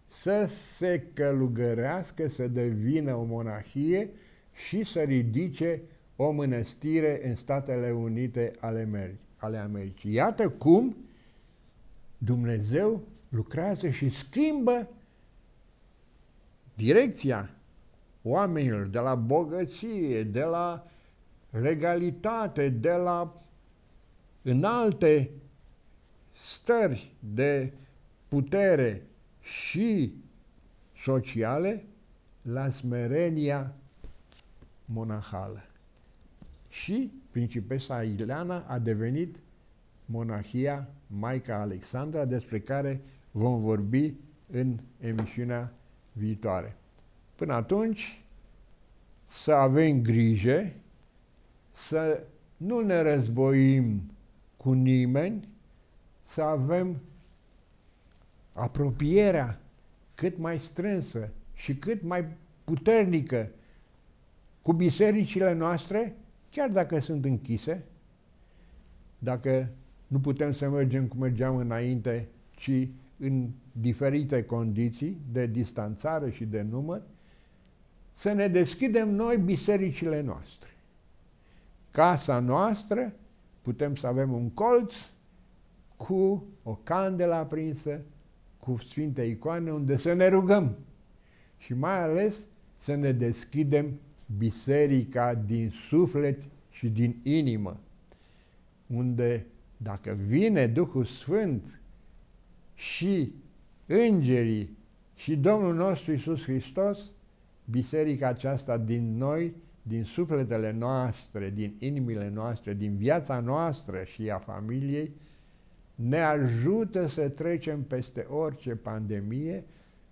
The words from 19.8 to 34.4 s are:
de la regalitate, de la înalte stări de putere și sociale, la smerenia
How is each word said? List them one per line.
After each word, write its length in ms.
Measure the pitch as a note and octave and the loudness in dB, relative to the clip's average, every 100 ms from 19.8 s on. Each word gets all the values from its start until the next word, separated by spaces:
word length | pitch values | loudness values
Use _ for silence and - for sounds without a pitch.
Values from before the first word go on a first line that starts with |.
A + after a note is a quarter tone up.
| A3+ G#3+ D#3 A2+ | -8 -4 -2 0
de 200 | G#2+ G#2+ | -2 -2
la 400 | D#3 E3+ F3 E3+ - - - _ - - - | -2 -2 -2 -6 -12 -20 -20 _ -20 -20 -10
regalitate, 1160 | A2+ B2+ D#3+ E3+ F3 F3 F3 G#3+ A3+ G#3+ C3+ C#3 | -2 0 0 0 0 0 -2 -2 -2 -2 0 0
de 240 | B2 D3 | 0 2
la 500 | F3 F3+ F3 E3+ - - - - _ _ - - - - - | 2 2 0 -2 -8 -20 -20 -20 _ _ -20 -20 -20 -20 -8
înalte 880 | C3 B2+ F#3 A#3+ A3+ F#3 E3 D3+ C3 - - - - - - - _ - - - | 0 2 2 2 2 4 6 6 4 -4 -20 -20 -20 -20 -20 -20 _ -20 -20 -20
stări 720 | - - - A#3+ G3 B2 - - A2 | -14 -6 0 2 2 0 -8 -16 -6
de 380 | G#2 C#3+ C#3+ C3 - - - - _ - | 0 2 2 -2 -8 -20 -20 -20 _ -4
putere 720 | C#3+ C3+ F#3+ G3 D#3+ B2 G2 - - - _ | -2 0 4 6 6 4 0 -8 -20 -20 _
și 760 | - - - - A#3 G#3 B2 - - - - - - - - - | -14 -10 -6 -2 2 2 0 -4 -16 -20 -20 -20 -20 -20 -20 -8
sociale, 880 | - C3 C3 A2+ A2 C#3 F#3 A3 - - - - _ - | -2 0 0 -2 -2 0 -2 -4 -8 -20 -20 -20 _ -16
la 280 | B2 B2 C3+ | -8 -4 -4
smerenia 1040 | C3 B2+ A#2+ A#2+ C#3+ E3+ D#3+ C#3+ C#3+ C3+ - - - - - - - | -4 -4 -2 -2 0 0 0 -2 -2 -4 -12 -20 -20 -18 -18 -20 -20